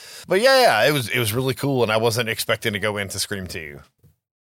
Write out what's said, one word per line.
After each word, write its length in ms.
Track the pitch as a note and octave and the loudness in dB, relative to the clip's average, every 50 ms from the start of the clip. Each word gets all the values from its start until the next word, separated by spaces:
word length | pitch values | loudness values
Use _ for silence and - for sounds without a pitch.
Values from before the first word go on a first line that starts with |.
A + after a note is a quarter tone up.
| - - - - - - | -6 -20 -20 -12 -4 -2
But 140 | F3 G3 | 0 2
yeah, 180 | A#3 C4+ C4+ C4 | 4 4 6 6
yeah, 280 | B3 F#3 A#2+ G#2+ A#2 C#3+ | 6 4 4 4 4 4
it 40 | |
was, 160 | D3+ C#3+ A#2 G2 | 2 0 -2 -2
it 100 | G2+ B2+ | -2 -2
was 140 | A#2+ G2+ | -2 -2
really 220 | G#2+ C3 C3 C3+ B2+ | -2 -2 -2 -2 -2
cool, 280 | - - C#3+ C#3 B2+ | -2 -2 -2 0 2
and 80 | A#2 G#2 | 2 2
I 60 | G#2+ | 2
wasn't 320 | A2 A2+ A#2+ G#2 A#2+ A#2 A2 | 2 2 0 0 0 -2 -4
expecting 460 | A2+ - - - A#2 - - A2+ G#2 | -4 -4 -2 -2 -2 -2 -2 -4 -4
to 40 | G2+ | -2
go 200 | F#2+ A2 G2+ G#2 | -2 -2 -2 -4
into 200 | G2+ F#2+ - G2 | -6 -6 -6 -8
Scream 280 | - - G#2 G2 F#2 | -8 -6 -6 -8 -8
Two 340 | F2+ - F#2 D#2 D2 C#2+ C2+ - _ _ _ _ _ _ _ _ _ _ _ | -10 -10 -12 -12 -12 -14 -18 -20 _ _ _ _ _ _ _ _ _ _ _